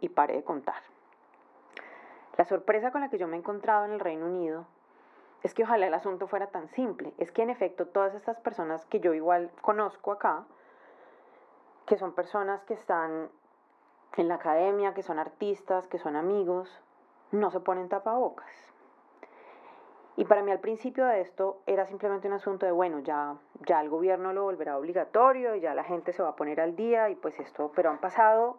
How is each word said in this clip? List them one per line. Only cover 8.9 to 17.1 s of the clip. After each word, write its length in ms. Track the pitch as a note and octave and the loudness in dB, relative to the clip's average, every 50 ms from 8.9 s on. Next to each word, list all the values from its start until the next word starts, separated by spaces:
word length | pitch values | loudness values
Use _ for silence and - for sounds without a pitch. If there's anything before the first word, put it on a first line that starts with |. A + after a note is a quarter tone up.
| - G#3 | -2 2
yo 160 | E3+ F3+ D#3+ | 2 2 2
igual 380 | D#3 D#3 E3+ F3 F3 F3 F3 - - | 4 4 4 4 4 2 -2 -8 -2
conozco 500 | - G#3+ G#3 G#3+ G#3+ F#3+ - - - G3 | 0 0 2 2 0 -2 -4 -6 -6 -6
acá, 340 | G3+ - - G3+ D#3+ D#3+ A3 - - - - - - - - - - - - - - - - - - - - _ _ _ _ _ - - - | -4 0 0 0 0 0 -4 -12 -20 -20 -20 -20 -20 -20 -20 -20 -20 -20 -20 -20 -20 -20 -20 -20 -20 -20 -20 _ _ _ _ _ -20 -20 0
que 100 | - G#3+ | 0 0
son 180 | F#3+ F#3+ F3+ F3 | 2 2 -2 -4
personas 500 | - F3 - - G#3 G3 G3 G3+ G3 - | -4 -6 -2 -4 -4 -2 -2 -4 -6 -6
que 100 | - A3 | -8 -10
están 560 | G#3 - - F#3 E3+ D#3+ D#3+ D#3+ D#3+ D#3+ - - _ _ _ _ _ _ _ _ _ _ _ _ _ _ _ - | -8 -2 -2 0 0 0 -2 -4 -6 -8 -10 -14 _ _ _ _ _ _ _ _ _ _ _ _ _ _ _ -2
en 100 | - E3+ | 0 0
la 80 | E3+ F3 | 0 0
academia, 580 | D#3+ - E3 D3+ D#3+ F3+ G3 G3+ G3+ G3+ G3 F#3+ | 0 0 2 4 4 4 4 2 2 0 0 -2
que 120 | G3 F#3 | -2 -6
son 160 | - E3 D#3 | -4 -4 -4
artistas, 680 | D#3+ D#3 - _ G#3+ G3+ G3 F#3+ - - F#3+ F#3 F3+ | -4 -6 -6 _ -2 -2 -2 -4 -2 -2 -2 -2 -2
que 120 | F#3 - E3+ | -4 -6 -6
son 180 | - D#3+ D3 | -4 -4 -2
amigos, 680 | D3+ E3 F#3 G3+ G#3 F#3+ F3 F3+ F3+ F#3 F#3 - - - _ _ _ _ _ | -2 0 0 0 2 2 2 0 -2 -2 -6 -12 -20 -20 _ _ _ _ _